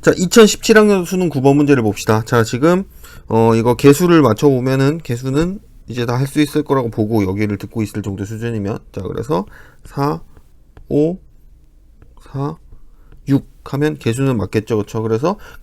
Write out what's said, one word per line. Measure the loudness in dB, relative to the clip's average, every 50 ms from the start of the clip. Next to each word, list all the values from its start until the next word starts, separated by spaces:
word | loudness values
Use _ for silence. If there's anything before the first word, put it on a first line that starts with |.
자, | 2 2 2
이천십칠 | 2 0 2 6 6 6 6 4 0 0 2 4 4
학년 | 4 4 2 0 -2
수능 | -4 -4 -2 -2 -2
구 | -2 2 2
번 | 4 4
문제를 | 4 4 4 4 4 2
봅시다. | -2 -2 -4 -2 0 0 0 0
자, | 0 0 0 0
지금, | 0 -2 0 2 2 2 2 -2 -6 -14 -20 -20 -20 -20 -20 -10 -2
어, | 0 2 4 4 2
이거 | 2 2 0 0
개수를 | 4 6 6 6 6 4 4 4 4 4
맞춰보면은 | 4 2 2 2 2 2 2 0 -2 0 2 0 0 0 -4
개수는 | -6 -8 -8 -6 -6 -4 -2 -2 -2 -2 -4 -10 -14 -20 -20 -20 -18 -12
이제 | -6 -6 -4
다 | -2 -2
할 | -2 -4
수 | -2 0 -2
있을 | -2 0 0 -4 -2
거라고 | 0 -2 -2 -2 -4
보고 | -4 -4 -4 0 0 0 0
여기를 | 0 -2 -4 -4 -4 -4 -6
듣고 | -8 -10 -6 -6 -6
있을 | -6 -6 -8
정도 | -8 -8 -8 -8 -8
수준이면. | -10 -10 -10 -8 -6 -6 -6 -6 -6 -6 -8 -12 -14 -14
자, | -12 -10
그래서 | -10 -8 -8 -6 -4 -4 -6 -6 -8 -14 -20 -20 -20 -20 -20 -20
사, | -14 -6 -4 -4 -4 -4 -6 -10 -18 -20 -20 -20 _ -20 -20 _ _ _ -20 -10 -4
오, | -2 -2 -2 -2 -4 -8 -14 -20 _ -20 _ -20 -20 _ -20 _ _ _ _ _ _ _ -20 -20 -20 -20 -20
사, | -14 -10 -8 -8 -8 -8 -12 -18 -20 -20 -20 -20 -20 -20 -20 -20 -20 -20 -16 -4 0
육 | 0 0 0 -4 -20 -20 -14
하면 | -8 -4 -2 -2 -2 -4 -2
개수는 | -4 -4 -2 0 -2 -2 -2 -2
맞겠죠. | -4 -2 -2 -2 -2 0 -4 -4
그쵸? | -4 -4 -6 -6 -4
그래서 | -2 -4 -2 -2 -2 -4 -4 -10 -20 -20 -20